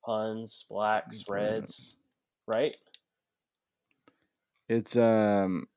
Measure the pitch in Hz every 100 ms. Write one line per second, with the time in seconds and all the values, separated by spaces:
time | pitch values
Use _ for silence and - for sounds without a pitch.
0 | 120 110 110 110 113 - - 95 107 107
1 | - 107 101 98 107 110 - - - -
2 | _ _ _ _ - 113 147 - _ -
3 | _ _ _ _ _ _ _ _ _ _
4 | _ _ _ _ _ _ - 113 107 120
5 | 113 110 104 101 95 87 -